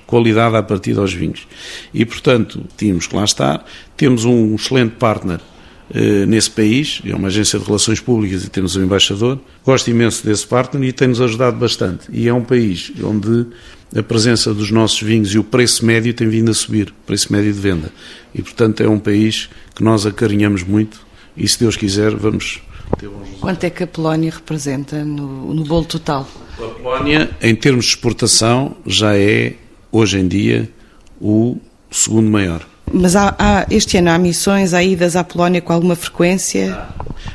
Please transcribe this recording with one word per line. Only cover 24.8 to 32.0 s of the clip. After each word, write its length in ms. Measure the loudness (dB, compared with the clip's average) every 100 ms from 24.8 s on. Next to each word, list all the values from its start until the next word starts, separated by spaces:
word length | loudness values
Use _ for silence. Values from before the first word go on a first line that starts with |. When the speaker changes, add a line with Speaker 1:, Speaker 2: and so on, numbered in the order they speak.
| -6 -8
Speaker 2:
no, 500 | -6 -6 -8 -10 -6
no 100 | -4
bolo 200 | 0 -2
total? 440 | -2 -4 -4 -4 -6 -14 -20 -14
Speaker 1:
A 80 | -12
Polónia, 640 | -10 -6 -2 0 0 0 0
em 140 | 0
termos 320 | 2 2 2 0
de 40 |
exportação, 840 | -2 -2 0 0 2 2 2 0 -6 -4
já 300 | 0 2 4
é, 380 | 4 2 0 -6 -18 -20 -2
hoje 280 | 2 2 2
em 80 | 0
dia, 420 | 0 2 0 -2 -10 -20 -20 -20 -8
o 360 | 0 2 2 -2 -10 _ _
segundo 400 | -4